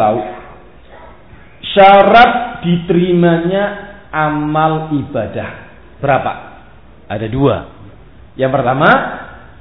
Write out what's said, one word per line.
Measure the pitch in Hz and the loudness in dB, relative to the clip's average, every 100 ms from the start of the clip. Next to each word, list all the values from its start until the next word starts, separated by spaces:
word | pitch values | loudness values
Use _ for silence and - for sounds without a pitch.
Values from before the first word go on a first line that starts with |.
tahu | 107 113 95 - - - - - - - - - - - - - - 202 | -2 -2 -6 -14 -20 -20 -20 -20 -20 -20 -20 -20 -20 -20 -20 -18 -4 6
syarat | 196 196 196 226 247 - - - | 6 8 6 6 6 2 -6 -8
diterimanya | 170 170 - 175 180 175 170 165 175 196 202 202 - - - | -4 -2 0 0 2 2 2 2 0 -2 -4 -8 -16 -20 -10
amal | 156 151 147 151 156 160 156 160 | -4 -4 -2 -2 0 0 -2 -4
ibadah | 147 - 120 104 107 107 - - - - - | -6 -4 -8 -8 -10 -12 -14 -20 -20 -20 -8
berapa? | 139 131 113 - - - - - - - - | -2 -2 -2 -10 -16 -20 -20 -20 -20 -20 -12
Ada | 104 110 | -8 -6
dua. | 127 139 92 - - - - - - - - | 0 0 0 -6 -20 -20 -20 -20 -20 -16 -4
Yang | 131 131 | -2 -2
pertama, | 120 135 180 262 - - - - - - | -2 0 2 2 -2 -12 -18 -20 -20 -18